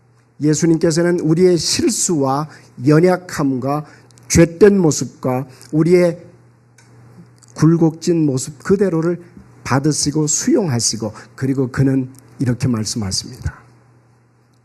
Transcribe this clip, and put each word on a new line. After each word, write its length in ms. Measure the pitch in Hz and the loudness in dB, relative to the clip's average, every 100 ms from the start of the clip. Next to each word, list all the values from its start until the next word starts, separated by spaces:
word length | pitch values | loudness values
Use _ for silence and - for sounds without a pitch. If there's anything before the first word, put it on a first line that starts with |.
| _ _ _ - | _ _ _ -4
예수님께서는 800 | 151 151 165 160 170 160 175 175 | -2 0 0 2 0 0 0 0
우리의 360 | 156 165 185 175 | 0 2 2 2
실수와 880 | - - 277 - - 156 135 139 156 - - - 127 | -2 -2 -2 -2 -2 -2 -2 -2 -6 -14 -20 -4 2
연약함과 1000 | 156 180 180 180 - 139 127 135 147 151 - _ - - | 4 4 0 -4 -4 -4 -2 -4 -6 -8 -20 _ -20 -2
죄된 500 | 165 165 165 208 196 | 2 2 6 4 6
모습과 680 | 160 - 127 - 135 127 143 - - | 2 0 -6 -6 -4 -4 -6 -16 -4
우리의 540 | 151 160 180 175 170 - - _ _ _ _ _ - - - - _ - | 0 2 4 2 -2 -14 -20 _ _ _ _ _ -20 -20 -20 -20 _ -20
굴곡진 720 | - 156 165 165 151 175 165 151 | 0 2 4 2 0 -2 0 0
모습 360 | 131 151 - | -2 -6 -10
그대로를 600 | - 196 190 165 170 175 - - - - | -2 0 0 0 -2 -4 -10 -20 -20 -18
받으시고 640 | - 131 151 147 147 151 147 | -4 0 0 -2 -2 -2 -2
수용하시고, 840 | - - - 180 120 - 107 110 - - | -2 0 0 0 -2 -4 -6 -8 -10 -20
그리고 340 | - 131 135 123 | -8 -4 -2 -4
그는 440 | - 135 135 123 - - - | 0 0 0 -4 -12 -20 -6
이렇게 300 | 123 117 135 | -4 -2 -2
말씀하십니다. 920 | 113 104 120 98 95 117 131 - - _ _ _ _ _ _ _ _ _ _ | -2 -4 -6 -6 -8 -10 -10 -10 -12 _ _ _ _ _ _ _ _ _ _